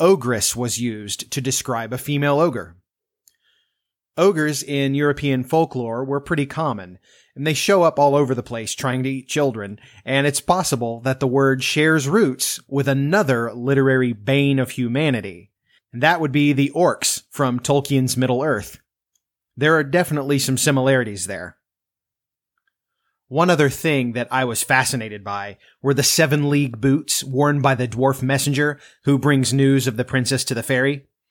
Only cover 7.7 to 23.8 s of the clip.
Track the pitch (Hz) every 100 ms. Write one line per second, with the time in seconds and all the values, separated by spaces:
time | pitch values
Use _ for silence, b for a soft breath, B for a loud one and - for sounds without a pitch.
7.7 | 196 170 - 143 143 139 123 - 120 110
8.7 | - 135 127 131 135 127 151 143 110 101
9.7 | 104 B B - 135 143 139 - 180 170
10.7 | 127 117 117 127 131 139 131 135 135 127
11.7 | - 156 160 135 196 185 123 - - -
12.7 | 139 139 135 143 196 160 120 117 110 123
13.7 | 139 135 131 127 110 104 139 139 135 127
14.7 | - 120 123 156 123 101 87 92 _ _
15.7 | _ _ 120 147 175 151 139 147 139 139
16.7 | 156 175 - - - - - 135 123 123
17.7 | 143 139 139 127 123 127 123 151 117 98
18.7 | - _ _ _ _ _ _ _ - 147
19.7 | 160 143 160 180 151 139 143 135 131 -
20.7 | 139 131 131 113 101 90 95 90 - _
21.7 | _ _ _ _ _ _ _ _ _ _
22.7 | _ _ _ _ _ _ 131 180 165 143
23.7 | -